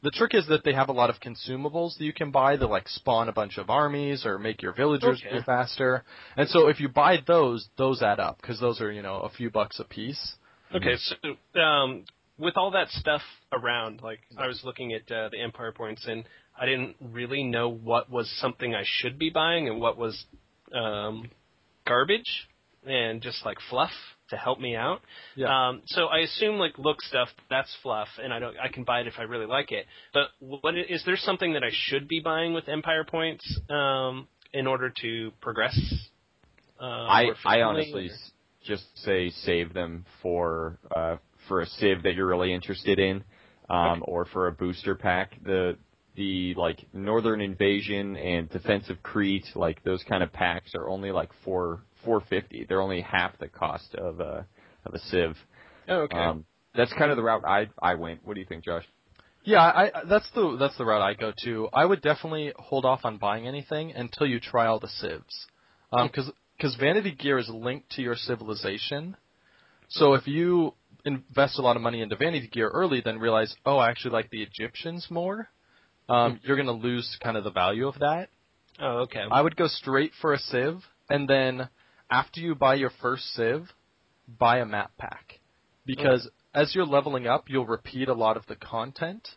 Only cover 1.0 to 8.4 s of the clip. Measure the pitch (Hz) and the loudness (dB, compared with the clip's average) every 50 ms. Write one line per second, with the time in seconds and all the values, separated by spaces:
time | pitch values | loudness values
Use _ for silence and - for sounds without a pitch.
1 | 120 117 113 - - 127 117 - - - 127 131 139 147 143 170 170 170 - - | 4 2 2 -2 -8 -14 -12 -12 -10 -8 -8 -4 -6 -4 -2 -2 -4 -4 -4 -6
2 | 156 151 147 - 165 147 135 139 131 135 143 143 131 113 107 95 92 - - - | -6 -6 -4 -4 -6 0 2 4 6 6 4 4 2 2 0 0 -2 -4 -12 -6
3 | _ - 123 113 113 113 107 - 104 101 - - 98 - 117 139 147 147 143 143 | _ 2 2 2 2 0 0 -2 -2 -2 -4 -10 -2 2 2 4 4 2 2 -2
4 | 143 143 143 131 - 113 98 95 104 110 110 - - 95 90 - 131 151 151 135 | -2 -2 -4 -2 -2 -4 -4 -2 -2 -4 -6 -4 -6 -6 -2 2 2 2 2 4
5 | 120 120 127 123 - 101 - - 120 - 127 123 127 123 - - 135 127 127 127 | 4 4 2 2 -2 -6 -6 -6 0 0 0 0 0 -2 -2 0 0 2 2 0
6 | - _ - - - - - - 147 143 - 175 160 151 151 - 147 135 127 - | -2 _ -20 -20 -20 -10 0 0 0 4 6 8 8 8 6 2 -2 0 4 6
7 | 147 165 185 165 131 - 170 170 151 127 120 113 104 - _ - 131 135 135 120 | 6 6 6 4 4 4 6 6 6 4 2 -2 -6 -10 _ 0 2 2 2 2
8 | 120 104 104 104 98 82 - _ | 4 2 2 2 0 -2 -2 _